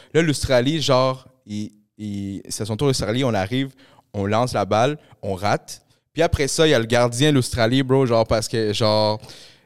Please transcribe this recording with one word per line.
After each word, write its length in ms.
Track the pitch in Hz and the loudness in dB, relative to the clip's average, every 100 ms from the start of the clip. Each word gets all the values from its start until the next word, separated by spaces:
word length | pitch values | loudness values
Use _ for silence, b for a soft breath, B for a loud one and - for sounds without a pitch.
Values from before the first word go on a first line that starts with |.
| B | B
Là, 100 | 151 | 0
l'Australie, 580 | 165 135 - 127 123 160 | 0 0 0 2 2 0
genre, 440 | 135 127 131 131 - _ - | 2 2 0 -4 -12 _ -12
il, 260 | 104 104 - _ - | -10 -10 -14 _ -14
il, 440 | 104 101 98 98 - | -10 -8 -8 -8 -10
c'est 160 | - | -8
son 120 | 104 110 | -6 -2
tour, 120 | 143 | -2
l'Australie. 360 | 131 101 117 | 0 -2 -2
On 80 | 135 | -2
arrive, 360 | 107 95 127 135 - b b b | -2 -2 -4 -6 -10 b b b
on 140 | 104 101 | -6 -2
lance 260 | 107 123 | 0 0
la 120 | 120 | -2
balle, 340 | 98 104 127 151 b b | 0 2 2 -2 b b
on 120 | 101 | -8
rate. 480 | 92 104 143 - - _ _ _ | -4 -2 -4 -6 -20 _ _ _
Puis 100 | - | -2
après 260 | 165 - 135 | 0 0 -2
ça, 180 | - 160 | 2 4
il 40 | |
y 40 | |
a 40 | 131 | 4
le 80 | 113 | 2
gardien 440 | 120 123 117 151 | 2 2 2 2
de 40 | 143 | 4
l'Australie, 460 | 123 123 113 131 | 2 0 0 2
bro, 240 | 135 135 131 | 2 2 2
genre, 200 | 117 113 | 2 2
parce 220 | 113 - | 0 -2
que, 240 | 120 107 | -2 -2
genre, 480 | 101 110 107 107 107 - B B B | 0 2 2 0 -2 -8 B B B